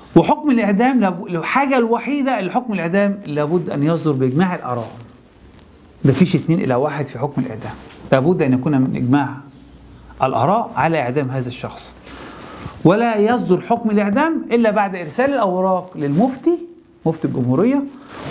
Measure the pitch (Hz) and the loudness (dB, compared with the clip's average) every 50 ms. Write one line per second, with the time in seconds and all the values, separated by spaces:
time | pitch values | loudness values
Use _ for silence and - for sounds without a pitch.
0 | - - - 165 165 - 294 302 302 302 247 233 214 208 202 190 240 254 277 247 | -6 2 4 4 6 6 4 2 2 2 2 2 4 2 2 4 4 4 4 4
1 | 202 190 180 170 165 - 175 165 156 - - 254 277 269 277 254 240 220 226 220 | 2 2 0 -2 -6 -6 -6 -6 -4 -2 0 0 2 2 2 2 2 2 2 0
2 | 226 240 285 294 262 269 254 214 190 175 - 247 247 226 208 180 165 170 170 196 | 0 -2 -2 -2 0 0 0 -2 -2 -2 -2 -2 -2 -2 -2 -2 -2 0 2 2
3 | 202 202 196 202 - 151 147 147 147 147 170 180 156 - - 143 143 156 170 160 | 2 2 0 -4 -6 -6 -2 -2 0 0 0 0 -2 -2 -2 0 0 2 2 2
4 | 143 156 143 127 131 131 127 151 190 180 180 160 - 123 123 120 113 107 - - | 0 0 0 2 0 0 2 2 0 0 0 -4 -6 -6 -6 -6 -6 -8 -12 -16
5 | - - - - - - - - - - - - - - - - - - - - | -20 -20 -20 -20 -20 -20 -20 -20 -20 -20 -20 -20 -20 -20 -20 -20 -20 -20 -6 0
6 | - 135 131 - 185 - - 143 - - 160 190 202 - 120 123 135 151 143 147 | 2 2 4 4 4 4 2 0 0 0 0 0 0 0 0 0 0 -2 -2 -4
7 | 139 - - 120 127 143 - - 123 - 113 107 - 110 - - - - - - | -8 -8 -8 -6 -6 -6 -6 -6 -8 -8 -10 -10 -12 -12 -14 -14 -18 -20 -20 -20
8 | - - 135 135 131 165 185 160 156 131 127 127 131 160 147 131 131 - - 143 | -4 0 2 2 4 4 2 2 2 2 2 2 2 2 2 2 2 0 0 -2
9 | 127 120 131 143 139 123 - - - - - - - - - - - - - - | 0 2 2 2 2 -2 -6 -12 -16 -20 -20 -20 -20 -20 -20 -20 -20 -20 -20 -20
10 | - - - - - - - 113 123 147 196 233 226 - - - 139 165 165 156 | -20 -20 -4 -2 0 0 2 2 2 2 2 0 -2 -2 -2 -2 0 0 0 0
11 | 131 120 127 151 143 123 127 135 123 127 127 - - - - - - - - - | -2 -2 -2 -2 -2 -2 -4 -4 -6 -6 -8 -10 -12 -12 -12 -14 -16 -18 -20 -20
12 | - - - - - - - - - - - - - - - - - 156 185 220 | -20 -20 -18 -18 -18 -18 -18 -18 -18 -18 -16 -14 -14 -16 -4 2 4 4 4 4
13 | 233 233 220 214 208 220 247 240 180 165 185 175 - - 233 233 233 220 208 208 | 2 2 2 2 2 2 2 0 0 0 0 0 0 0 -2 0 0 0 2 2
14 | 202 202 202 262 302 330 330 262 - - 233 240 233 214 202 214 202 196 185 180 | 2 2 2 2 2 0 0 -2 -2 0 0 2 2 2 2 2 0 0 -2 -6
15 | 175 151 139 - 254 277 285 254 220 190 180 185 185 190 185 180 180 - - 151 | -8 -6 -2 0 0 0 0 0 0 0 0 0 0 0 0 0 -2 -6 -8 -4
16 | 147 143 143 165 233 262 254 - - 330 349 330 - - - - - _ _ _ | -4 0 2 2 2 2 0 -4 -6 -6 -6 -6 -6 -10 -18 -20 -20 _ _ _
17 | - 165 160 - - 139 - 135 123 123 127 139 196 247 277 285 277 - - - | -2 -2 -2 -2 -2 -4 -2 -2 0 0 2 2 2 2 2 0 -2 -4 -8 -16
18 | - - - - - - | -20 -20 -16 -10 0 2